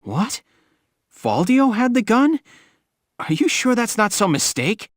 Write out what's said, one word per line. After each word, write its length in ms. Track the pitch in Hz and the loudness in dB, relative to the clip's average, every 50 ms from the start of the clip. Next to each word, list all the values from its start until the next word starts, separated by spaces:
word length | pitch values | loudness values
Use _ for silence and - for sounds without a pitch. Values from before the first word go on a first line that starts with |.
What? 400 | _ 98 101 139 196 254 - - _ _ _ _ _ _ _ _ _ _ _ _ _ _ _ | _ -8 -4 -4 -4 -4 -4 -12 _ _ _ _ _ _ _ _ _ _ _ _ _ _ _
Faldio 600 | - - 117 107 117 175 180 254 262 269 269 226 | -8 -4 -2 0 0 2 2 2 2 4 2 2
had 180 | 208 247 254 247 | 0 0 0 0
the 80 | 262 | 0
gun? 380 | 226 - 214 247 269 294 320 285 _ _ - - _ _ _ _ _ _ _ _ _ _ _ _ | 0 2 2 4 4 2 2 0 _ _ -20 -20 _ _ _ _ _ _ _ _ _ _ _ _
Are 140 | - - 156 | -6 -4 -2
you 140 | 165 294 | 0 0
sure 280 | 359 - - - 254 254 | 0 0 0 0 0 0
that's 220 | 240 240 220 - | 0 0 -2 0
not 140 | - 214 208 | 0 0 0
some 200 | - - 208 190 | 0 0 0 0
mistake? 580 | 156 139 - - - - 123 143 214 214 - - _ | 2 0 0 -2 -2 -2 -2 -2 -2 -4 -6 -20 _